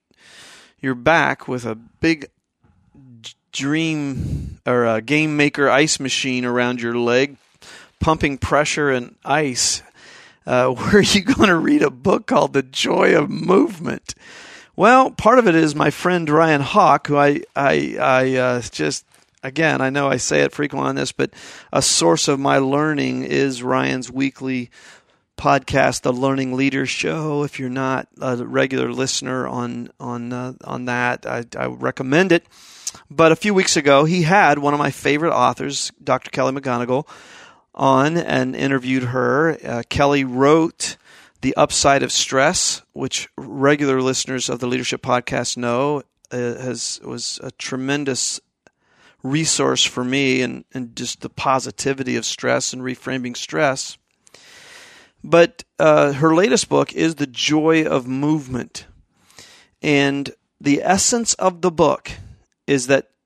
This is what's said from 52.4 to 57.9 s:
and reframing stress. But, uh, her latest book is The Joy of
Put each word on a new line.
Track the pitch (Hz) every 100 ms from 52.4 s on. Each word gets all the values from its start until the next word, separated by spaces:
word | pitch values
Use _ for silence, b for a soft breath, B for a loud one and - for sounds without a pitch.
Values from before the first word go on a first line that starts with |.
| 123 127 -
and | 127
reframing | 127 123 131 131 123 120
stress. | - 156 147 135 - - _ _ _ B B B B B B B B B
But, | 151 170 170 - - -
uh, | 156 151 143
her | 135 160
latest | 165 220 247 -
book | 143 139
is | 151 160
The | 147 139
Joy | 120 143 156 160 160
of | 156